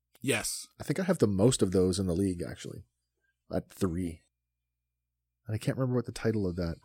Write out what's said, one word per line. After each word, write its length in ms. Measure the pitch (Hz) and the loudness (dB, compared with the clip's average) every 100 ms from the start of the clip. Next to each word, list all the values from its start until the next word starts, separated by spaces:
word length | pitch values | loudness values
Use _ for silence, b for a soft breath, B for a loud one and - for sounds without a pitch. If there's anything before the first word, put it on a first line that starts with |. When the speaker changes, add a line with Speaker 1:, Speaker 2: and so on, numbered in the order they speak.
| _ _ | _ _
Speaker 1:
Yes. 460 | 135 113 - - - - | -2 -2 -2 -8 -12 -10
Speaker 2:
I 20 | |
think 160 | - 151 | -6 -2
I 40 | |
have 160 | 190 180 | 0 2
the 80 | 104 | 2
most 340 | 95 113 131 | 6 4 4
of 100 | 98 | 2
those 280 | 92 92 92 | 4 4 2
in 80 | 92 | 0
the 80 | 85 | 2
league, 260 | 98 87 | 0 -2
actually, 420 | 76 - - 78 - _ _ _ _ _ - | -6 -10 -12 -14 -16 _ _ _ _ _ -6
at 180 | 90 - | -6 -6
three. 520 | - 98 85 90 82 _ _ _ _ _ _ _ _ _ _ _ _ - | -2 -2 -2 -4 -8 _ _ _ _ _ _ _ _ _ _ _ _ -8
And 80 | 107 | -4
I 20 | |
can't 180 | - 123 | -2 -2
remember 180 | 131 123 | 0 0
what 100 | 117 | -2
the 40 | |
title 360 | 123 113 110 95 | -2 0 0 0
of 80 | 87 | -2
that, 180 | 85 80 | -4 -4